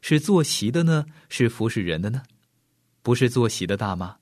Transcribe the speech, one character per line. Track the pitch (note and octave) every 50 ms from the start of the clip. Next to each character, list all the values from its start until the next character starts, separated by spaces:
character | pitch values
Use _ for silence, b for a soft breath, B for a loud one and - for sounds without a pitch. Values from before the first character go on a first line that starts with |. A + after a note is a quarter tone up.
是 | - - D#3+ D3+
坐 | D3 - G#3 F3+ D#3
席 | - - - - G#2+
的 | B2+ E3+ F3
呢？ | E3 E3 D#3 D3 B B B B B
是 | - - A#2+ A2+
服 | - - A2 A2+
侍 | - A#2 G2
人 | F2 E2 D#2+
的 | F2 G#2
呢？ | A#2 C3 - _ _ _ _ _ _ _ _ _ _ _ _ _ _ _ _
不 | - B2
是 | A#2+ C3 B2
坐 | B2 C3 A#2+ A2+
席 | - - F#2+
的 | E2+ G2+
大 | G2+ A2 G2+ F#2+
吗？ | F2+ F#2 F2+ - _